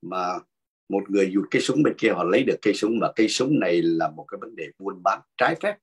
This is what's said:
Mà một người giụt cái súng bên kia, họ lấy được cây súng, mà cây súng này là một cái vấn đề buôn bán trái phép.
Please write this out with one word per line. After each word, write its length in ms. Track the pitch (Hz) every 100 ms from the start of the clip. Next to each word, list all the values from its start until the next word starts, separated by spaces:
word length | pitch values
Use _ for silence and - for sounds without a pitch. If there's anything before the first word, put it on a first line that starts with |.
Mà 240 | 87 92 90 90 - _ _ _ _
một 220 | 98 98
người 200 | 98 95
giụt 100 | 98 95
cái 120 | 87
súng 200 | - 135
bên 120 | 143 -
kia, 100 | 110
họ 120 | 90
lấy 180 | 87 104
được 140 | 131 110
cây 120 | 107
súng, 240 | 98 107 117
mà 100 | 92 -
cây 120 | 110
súng 320 | - 127 151
này 220 | 92 87
là 280 | 82 82 80 78
một 80 | -
cái 100 | 101
vấn 160 | - 80
đề 80 | 78 -
buôn 240 | 95 95
bán 180 | 90 95 _ -
trái 200 | 127 165
phép. 140 | 202 208